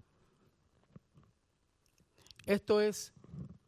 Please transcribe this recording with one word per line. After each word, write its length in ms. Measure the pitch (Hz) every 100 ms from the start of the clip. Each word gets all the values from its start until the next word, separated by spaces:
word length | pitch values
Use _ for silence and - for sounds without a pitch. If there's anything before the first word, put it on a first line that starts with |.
| - _ _ _ _ _ _ _ _ - _ - - _ _ _ _ _ _ _ _ _ - - -
Esto 340 | 202 - 208
es, 320 | 208 208 - - - - - -